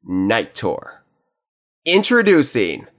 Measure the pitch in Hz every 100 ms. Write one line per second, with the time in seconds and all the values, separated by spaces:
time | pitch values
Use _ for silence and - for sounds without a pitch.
0 | - 92 95 113 - - 98 - - -
1 | _ _ _ _ _ _ _ _ 156 185
2 | 208 240 208 175 135 120 90 71 -